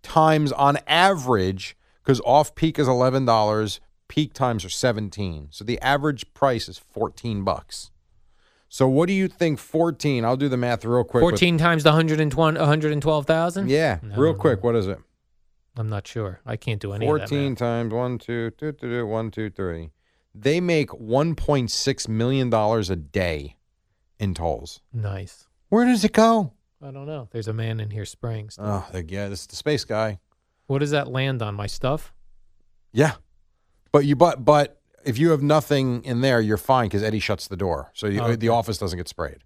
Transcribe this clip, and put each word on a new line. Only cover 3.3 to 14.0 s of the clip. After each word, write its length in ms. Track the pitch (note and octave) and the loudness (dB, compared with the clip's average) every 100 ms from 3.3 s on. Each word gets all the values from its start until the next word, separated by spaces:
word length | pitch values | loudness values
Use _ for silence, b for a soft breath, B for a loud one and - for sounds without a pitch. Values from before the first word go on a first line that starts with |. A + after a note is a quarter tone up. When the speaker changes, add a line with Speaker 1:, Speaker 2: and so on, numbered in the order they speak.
| A2+ G#2+ G#2+ G#2+ - _ _ _ | 2 2 0 -2 -6 _ _ _
Speaker 1:
peak 260 | - D3+ | -4 -4
times 300 | - C3 A2+ F#2 | -2 -2 -2 -6
are 40 | |
seventeen. 800 | - C3 A2 G#2 F#2+ G2 D#2+ D2 | -2 -2 -2 -6 -8 -8 -8 -14
So 120 | - | -14
the 160 | G#2 A#2+ | -8 -4
average 520 | C3 C#3+ D3+ C3 - | 0 0 0 -4 -10
price 340 | - C#3 A#2+ - | -2 0 0 -6
is 80 | F2+ | -16
fourteen 680 | _ - G#2+ - A#2 G#2 | _ -6 -6 -4 -8 -4
bucks. 480 | G2 E2+ - - - _ _ _ _ _ _ _ _ | -4 -4 -8 -18 -18 _ _ _ _ _ _ _ _
So 200 | - C3 | 0 2
what 180 | C3 F3 | 4 2
do 60 | |
you 140 | G3 F#3+ | 2 0
think 280 | - E3+ C#3 | 0 -2 -2
fourteen, 680 | - D#3+ E3+ C3+ D3+ C3 A2+ | -4 0 0 0 -2 0 0
I'll 100 | C3 | 0
do 120 | C#3+ | 0
the 80 | B2+ | 0
math 260 | B2 A#2 | 0 -2
real 200 | A2+ B2 | 0 0
quick 200 | A#2 B2+ | 2 4
with 80 | E3+ | 4
Speaker 2:
Fourteen 260 | F#3+ F3 E3 | 4 4 4
times 260 | E3+ E3 | 2 6
the 100 | D3+ | 6
hundred 260 | D#3 D#3+ D#3 | 6 4 2
and 120 | D3+ | 0
twenty, 280 | C3 D#3+ D#3+ | 2 2 2
a 60 | D3+ | 2
hundred 260 | D3+ D3+ | 2 0
and 100 | D3 | -2
twelve 240 | D3 D#3 C#3 | 0 -2 2
thousand? 440 | D#3+ E3+ F3 G3 | 0 0 -2 0
Speaker 1:
Yeah, 300 | C#3 D#3+ F#2 | 2 2 -2